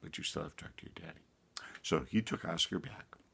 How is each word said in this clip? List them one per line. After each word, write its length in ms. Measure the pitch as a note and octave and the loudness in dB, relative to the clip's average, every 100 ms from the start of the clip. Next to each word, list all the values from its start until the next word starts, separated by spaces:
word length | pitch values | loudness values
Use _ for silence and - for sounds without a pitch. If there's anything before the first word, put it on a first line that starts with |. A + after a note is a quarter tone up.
but 160 | - - | -10 -6
you 60 | |
still 180 | D#2 - | -4 -2
have 140 | D#2 - | -4 -6
to 80 | |
talk 120 | E2 - | -12 -12
to 100 | - | -16
your 60 | |
daddy. 260 | - E2 D#2+ - _ _ - - - | -14 -12 -14 -18 _ _ -12 -12 -10
So 220 | - D#2+ C2+ | 4 4 6
he 140 | A2 | 4
took 220 | A2+ - | 4 2
Oscar 340 | - E2+ - F#2+ | 0 2 4 2
back. 380 | - - - - - | -2 -10 -14 -18 -20